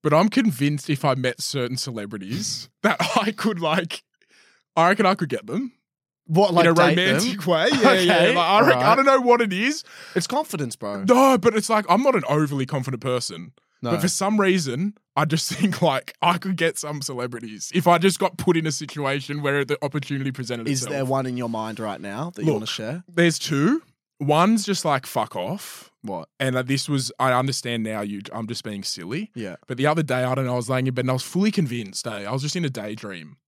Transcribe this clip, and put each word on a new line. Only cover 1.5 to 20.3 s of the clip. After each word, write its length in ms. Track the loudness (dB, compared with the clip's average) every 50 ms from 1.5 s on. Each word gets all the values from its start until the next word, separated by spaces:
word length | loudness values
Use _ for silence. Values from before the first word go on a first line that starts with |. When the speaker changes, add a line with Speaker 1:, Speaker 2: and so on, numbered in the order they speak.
| -4 -4 -4 -4 -6
Speaker 1:
celebrities 920 | -6 -8 -8 -8 -10 -10 -8 -10 -10 -8 -8 -8 -6 -6 -6 -8 -10 -12 _ _
<laughs> 80 | _ 0
that 140 | 0 0 0 -2 -2 0 -2
I 100 | -2 -2
could, 280 | -4 -2 -2 -4 -2 -2
like, 440 | -2 -2 0 -2 -2 -4 -10 -14 _ _ _ _ _ _ _ _ _ _ _ _ _ _ _
I 140 | 2 4 4
reckon 160 | 4 4 4
I 80 | 2 2
could 160 | 2 -2 -4
get 160 | -4 -8 -6
them. 280 | -6 -6 -4 -6 -6 _ _ _ _ _ _ _ _ _ _ _
Speaker 2:
What, 280 | 0 4 4 4 6 6
like, 120 | 6 6
Speaker 1:
In 60 | 6
a 20 | 6
Speaker 2:
date 200 | 6 6 6 4
them? 200 | 4 2 2 2
Speaker 1:
romantic 280 | 2 0 -2 -4 -4 2
way. 220 | 2 2 4 4 2
Yeah, 220 | 2 6 6 6 6
yeah. 220 | 6 6 4 6
Speaker 2:
Okay. 200 | 6 6 4 4
Speaker 1:
Like, 120 | 2 2
I 120 | 4 6 6
reckon, 120 | 6 6 6
Speaker 2:
All 20 | 6
right. 120 | 6 6
Speaker 1:
I 40 | 6
don't 100 | 6 6
know 160 | 6 4 4
what 200 | 6 4 4 4
it 120 | 4 0 0
is. 300 | 0 0 -2 -2 -4 -8 -16 -20 -20 -20 -4 -4
Speaker 2:
It's 120 | -4 -4
confidence, 480 | -2 -2 -4 -2 -4 -6 -6 -6 -6 -8
bro. 280 | _ -8 -8 -6 -4 2
Speaker 1:
No, 340 | 4 6 8 8 6 6
but 180 | 6 4 2 2
it's 140 | 2 0 2
like, 160 | 0 0 2 4
I'm 120 | 2 4
not 140 | 4 4 2
an 80 | 2 0
overly 380 | 0 0 0 0 0 0 -4 -4
confident 380 | -2 -4 -4 -4 -4 -6 -4 -2
person. 480 | -2 -2 -2 -4 -6 -10 -12 -14 -16 _ _ _ _ _ _ -2
Speaker 2:
No. 60 | -2
Speaker 1:
But 100 | 0 0
for 60 | 0
some 320 | -2 0 0 0 0 2 4
reason, 540 | 4 4 2 2 0 -2 -4 -2 -4 -4 -6 _ _ _ _
I 100 | 0 0
just 260 | 2 0 -2 -2 -4
<laughs> 20 | -2
think, 280 | 0 0 0 0 2
like, 340 | 2 2 2 0 -4 -8 -6 _
I 160 | 0 2 2
could 180 | 0 -2 -4 -2
get 220 | 0 0 0 0
some 240 | -4 -8 -8 -8 -8
celebrities 680 | -6 -8 -6 -6 -6 -6 -6 -10 -10 -12 -12 -12 -12 -4 -4
if 140 | 2 4
I 100 | 4 4
just 200 | 6 4 2 2 2
got 180 | -2 -4 -4
put 180 | -2 0 2 2
in 100 | 2 0
a 60 | -2
situation 680 | -4 -6 -8 -10 -8 -4 -4 -2 -2 -4 -4 -6 -8 -2
where 240 | -2 0 0 0 0
the 120 | 0 -2 -4 -4
opportunity 480 | -6 -4 -6 -6 -4 -6 -4 -4 -6